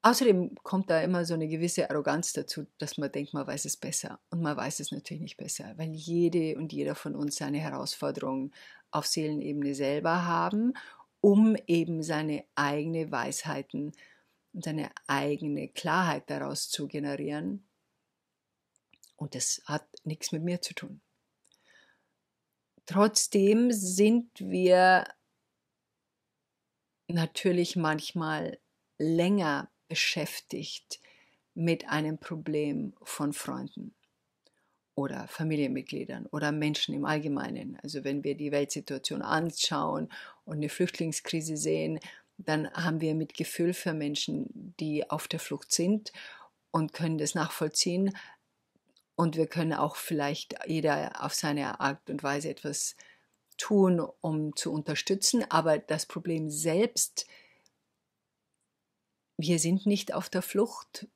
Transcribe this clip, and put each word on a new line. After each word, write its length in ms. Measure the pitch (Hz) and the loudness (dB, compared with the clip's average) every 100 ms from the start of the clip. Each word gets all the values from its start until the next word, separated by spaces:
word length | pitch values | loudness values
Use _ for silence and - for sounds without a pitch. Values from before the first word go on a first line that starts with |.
Außerdem 520 | 220 240 247 190 175 - | 6 6 6 6 2 -6
kommt 260 | - 190 190 | -2 -2 2
da 120 | 165 | 2
immer 240 | 175 180 | 4 0
so 100 | 170 | 0
eine 140 | 165 156 | -2 -2
gewisse 420 | 160 170 - - | 0 0 0 0
Arroganz 420 | 151 143 151 175 | 0 0 0 -2
dazu, 340 | - - - 143 _ | -4 -6 -8 -10 _
dass 180 | 151 - | -8 -4
man 140 | 139 | -4
denkt, 240 | 143 143 | -4 -6
man 100 | 147 | -6
weiß 200 | 143 143 | -4 -6
es 120 | 147 - | -6 -6
besser. 440 | - - - - _ | -4 -6 -6 -12 _
Und 100 | 170 | -2
man 160 | 156 139 | -2 -2
weiß 220 | 120 - | -4 -6
es 140 | 156 | -8
natürlich 280 | 147 - 151 | -10 -10 -10
nicht 160 | - - | -10 -10
besser, 380 | - - - 113 | -10 -8 -10 -8
weil 140 | 160 | -8
jede 680 | 156 156 170 170 170 160 143 | -8 -2 2 4 4 0 -2
und 160 | 160 | -4
jeder 220 | 143 143 | -4 -4
von 220 | 147 151 143 | -4 -6 -4
uns 200 | 147 - | -4 -4
seine 220 | 139 147 | -4 -2
Herausforderungen 960 | 156 135 131 - 143 139 135 135 139 - - - _ | -4 -6 -6 -4 -4 -4 -4 -4 -6 -10 -20 -20 _
auf 140 | 156 - | -4 -2
Seelenebene 680 | - 151 151 147 147 143 | -2 0 -2 -2 -2 -2
selber 500 | 139 139 147 165 175 | 0 0 2 2 2
haben, 500 | 175 170 175 208 240 - - - - _ | 2 2 2 2 2 0 -12 -20 -20 _
um 360 | 208 202 220 214 - | 8 10 8 6 2
eben 380 | 170 165 160 | 2 2 -2
seine 400 | 156 151 156 147 - | -2 -2 -2 -4 -4
eigene 560 | - 143 147 156 165 156 | 0 0 0 -2 -4 -2
Weisheiten 800 | 139 135 139 160 139 139 - 147 - - _ _ _ _ | -2 -2 -4 -4 -6 -6 -6 -6 -8 -20 _ _ _ _
und 120 | 175 | -8
seine 280 | 160 156 - - - | -6 -4 -6 -10 -2
eigene 580 | 139 143 147 151 147 147 | 0 0 -2 -2 -4 -6
Klarheit 640 | - 165 165 175 143 - | -4 0 2 2 0 -4
daraus 380 | 143 139 143 - | -6 -4 -6 -4
zu 180 | - 143 | -6 -4
generieren. 800 | 151 143 139 - 147 175 202 _ _ _ _ _ _ _ _ _ _ _ _ _ _ - _ | -4 -4 -4 -4 -4 -6 -8 _ _ _ _ _ _ _ _ _ _ _ _ _ _ -20 _
Und 180 | 147 | -10
das 260 | 127 - - | -4 -2 -2
hat 240 | - 151 - - | -2 -4 -4 -12
nichts 260 | 156 156 - | -8 -6 -4
mit 140 | 156 | -2
mir 180 | 170 175 | -2 -2
zu 100 | - | -4
tun. 280 | - 190 202 _ _ _ _ _ _ _ _ _ _ _ _ _ _ _ _ _ _ - | -10 -12 -16 _ _ _ _ _ _ _ _ _ _ _ _ _ _ _ _ _ _ -2
Trotzdem 840 | 190 214 214 - 208 196 214 247 | 4 6 4 2 6 8 8 6
sind 580 | 214 185 185 214 240 240 - | 4 0 6 8 6 2 -8
wir 680 | 190 185 185 180 185 185 - - _ _ _ _ _ _ _ _ _ _ _ _ _ _ _ _ _ _ - | -2 4 8 10 10 8 4 -12 _ _ _ _ _ _ _ _ _ _ _ _ _ _ _ _ _ _ -4
natürlich 680 | 175 160 - 190 175 175 | 0 0 2 2 4 2
manchmal 840 | 185 160 156 - 175 156 156 165 - _ _ _ _ | 2 0 0 -2 -4 -2 -2 -4 -8 _ _ _ _
länger 680 | 156 165 175 202 160 143 - _ _ | 2 4 4 4 2 0 -4 _ _
beschäftigt 1120 | 165 - - 151 - _ - 151 - _ - - _ _ _ _ | -2 0 0 -4 -6 _ -10 -8 -12 _ -16 -16 _ _ _ _
mit 340 | - 165 165 - | -2 2 0 0
einem 300 | 147 156 156 | -2 -2 -6
Problem 760 | - 160 156 151 147 143 143 - | -8 -8 -4 -2 0 -2 -6 -10
von 300 | - - 147 | -14 -4 -4
Freunden 640 | 143 - 131 131 - - _ _ _ _ _ _ _ _ _ _ - | -4 -8 -8 -10 -12 -14 _ _ _ _ _ _ _ _ _ _ -6
oder 320 | 139 131 - | -4 -6 -10
Familienmitgliedern 1000 | - 160 151 139 - - 147 - 131 - | -4 -2 0 0 -2 -6 -8 -8 -10 -8
oder 260 | 151 151 | -2 -2
Menschen 420 | 151 151 147 - | 0 0 0 -2
im 100 | 143 | -2
Allgemeinen. 760 | 147 151 151 139 127 120 - - | 0 0 0 -4 -4 -8 -10 -12
Also 200 | 143 147 | -10 -6
wenn 220 | 139 143 | -4 -4
wir 100 | 139 | -4
die 160 | 143 147 | -4 -2
Weltsituation 720 | 143 143 - - 135 - 139 | 0 0 -4 -6 -6 -4 -4
anschauen 880 | - 156 165 - - 147 156 156 156 - - - | 0 2 0 -2 -2 0 0 -2 -4 -10 -16 -18
und 120 | - 151 | -8 -4
eine 120 | 151 | -4
Flüchtlingskrise 880 | - 180 - 165 151 - 165 160 151 | 0 -2 0 -4 -4 -4 -4 -4 -4
sehen, 440 | 156 160 160 160 - - _ - | 0 0 0 -4 -8 -20 _ -10
dann 320 | 185 156 156 | -2 0 0
haben 280 | - 170 160 | -2 -2 0
wir 140 | 160 | 0
Mitgefühl 600 | 156 156 - 165 - 170 | 0 -2 -4 -6 0 0
für 200 | 175 185 | 0 -2
Menschen, 800 | 156 147 147 - - - - - - | -2 -2 -2 -2 -4 -4 -10 -16 -8
die 280 | 156 151 - | -2 -2 -2
auf 200 | 156 - | -4 -4
der 100 | 165 | -6
Flucht 320 | - 143 - | -6 -8 -2
sind 400 | - 175 214 - - - - - _ _ | 0 2 2 -2 -16 -18 -18 -20 _ _
und 220 | 165 156 | -2 -2
können 260 | - 165 160 | -2 -2 0
das 160 | 147 | -2
nachvollziehen. 840 | 175 165 - 156 - 185 180 196 196 - - _ _ _ _ _ _ _ - | 0 -2 -2 -2 0 0 2 0 -2 -16 -20 _ _ _ _ _ _ _ 0
Und 200 | 170 160 | 0 2
wir 100 | 156 | 0
können 260 | 175 160 | 2 0
auch 240 | 151 147 - | 2 0 -2
vielleicht 600 | - 156 143 156 - - - | -4 0 0 -2 -8 -10 -4
jeder 580 | 160 151 147 151 - | 0 2 2 -2 -6
auf 100 | - | -4
seine 460 | - 156 147 139 - | -2 -2 -2 -2 -2
Art 300 | 139 143 - | -2 -2 -8
und 120 | 151 | -4
Weise 260 | 143 143 156 | -2 -2 -4
etwas 480 | 143 147 147 - - - _ _ _ _ - | -6 -6 -4 -6 -8 -20 _ _ _ _ -10
tun, 440 | - 208 190 175 - - | 2 6 6 6 0 -4
um 360 | 165 156 151 - | -2 -2 -2 -4
zu 160 | 165 | -4
unterstützen. 720 | 156 147 147 - 196 - 240 214 | -4 -2 -4 0 2 4 2 2
Aber 280 | 160 160 151 | 2 4 2
das 260 | - 156 | 2 -4
Problem 460 | - 175 170 165 156 | -2 -6 -2 -2 -2
selbst, 760 | 151 160 170 240 - - - - - _ _ _ _ _ _ _ _ _ _ _ _ _ _ _ _ _ _ _ - | -2 2 4 2 2 -2 -4 -10 -18 _ _ _ _ _ _ _ _ _ _ _ _ _ _ _ _ _ _ _ -6
wir 200 | 160 170 | 2 2
sind 260 | 160 190 | 4 2
nicht 300 | 208 202 - | 2 0 0
auf 160 | - - | -6 -2
der 120 | 185 | -4
Flucht 640 | - 196 233 - - - - | 0 0 0 -2 -14 -16 -16